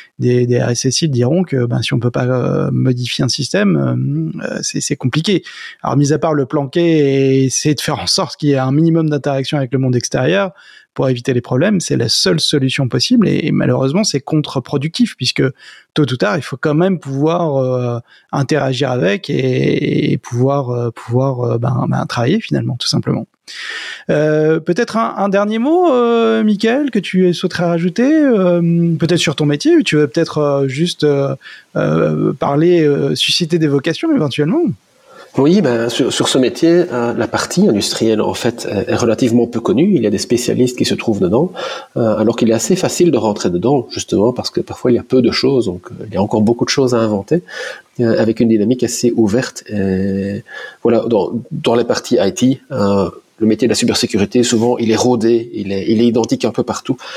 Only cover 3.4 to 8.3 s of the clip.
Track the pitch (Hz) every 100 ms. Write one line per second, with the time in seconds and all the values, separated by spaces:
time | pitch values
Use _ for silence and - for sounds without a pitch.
3.4 | 127 190 208 151 131 123 131 151 160 -
4.4 | - - - 151 - 147 123 151 185 185
5.4 | - - - - - 127 143 151 165 151
6.4 | 131 151 135 175 170 160 139 135 135 135
7.4 | 131 - 156 143 - 139 90 - 170